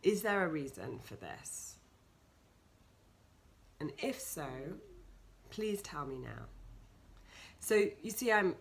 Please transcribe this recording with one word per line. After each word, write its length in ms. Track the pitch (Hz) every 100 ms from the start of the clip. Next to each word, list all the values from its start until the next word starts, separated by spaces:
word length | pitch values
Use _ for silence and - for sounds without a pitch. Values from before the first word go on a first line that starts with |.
Is 180 | - 202
there 220 | 214 202
a 40 | 180
reason 520 | 156 139 - 101 127
for 120 | 117
this? 600 | - 87 - - - - - - - - - _ _ - - - - - - - - - - - - - -
And 120 | 156 -
if 180 | 247 254
so, 280 | - - 143 127 139 190 - - - - - - -
please 320 | - 214 202
tell 240 | - 151
me 120 | 143 131
now. 280 | 117 113 113 - - - - - - - - - - -
So 280 | - 214 208 -
you 100 | -
see, 200 | 214 247
I'm 240 | 214 196 -